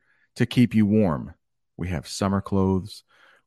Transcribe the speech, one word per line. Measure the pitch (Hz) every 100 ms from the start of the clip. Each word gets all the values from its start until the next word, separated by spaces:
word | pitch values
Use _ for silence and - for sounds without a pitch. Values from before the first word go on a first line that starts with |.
| _ _ _ -
to | 120
keep | - 120
you | 110 104
warm. | 110 98 71 53 - _ _ _ -
We | 87
have | 82 -
summer | - 98 98
clothes. | - 98 95 95 98 - - _ _ _